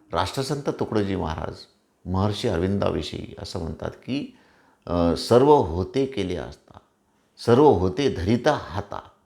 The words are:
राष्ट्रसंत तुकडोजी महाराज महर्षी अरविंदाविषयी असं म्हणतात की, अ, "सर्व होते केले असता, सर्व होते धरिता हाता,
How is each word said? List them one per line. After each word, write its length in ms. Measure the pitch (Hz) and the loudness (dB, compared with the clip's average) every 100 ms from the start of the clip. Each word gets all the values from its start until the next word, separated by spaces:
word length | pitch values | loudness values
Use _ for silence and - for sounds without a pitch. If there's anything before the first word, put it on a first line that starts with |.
| _ | _
राष्ट्रसंत 560 | 85 90 - 131 143 151 - | -4 -2 -4 -6 -4 -6 -6
तुकडोजी 360 | 104 110 98 92 | -2 -2 -2 -2
महाराज 400 | 82 80 - - - _ _ _ 90 | -4 -6 -8 -12 -20 _ _ _ -4
महर्षी 420 | 92 104 101 120 | 0 0 0 -2
अरविंदाविषयी 880 | 85 95 101 95 82 - 85 85 - | 0 0 0 0 -2 -6 -10 -12 -14
असं 200 | 82 92 | -12 -8
म्हणतात 320 | 80 80 - | -8 -8 -10
की, 460 | - - 139 - - _ _ _ _ - | -10 -8 -8 -8 -16 _ _ _ _ -4
अ, 300 | 87 85 80 | 0 2 0
"सर्व 360 | - 123 139 | 4 6 8
होते 520 | 143 95 87 92 135 135 | 6 4 -2 -2 -2 -4
केले 300 | 117 90 87 | -4 -6 -6
असता, 420 | 62 - _ - _ _ _ _ _ _ - | -8 -14 _ -20 _ _ _ _ _ _ 4
सर्व 220 | 120 147 | 6 8
होते 460 | 98 92 - 139 | 6 2 0 -2
धरिता 380 | 92 87 240 - | 0 0 2 2
हाता, 480 | 135 - - - - - _ | -2 -4 -10 -8 -12 -16 _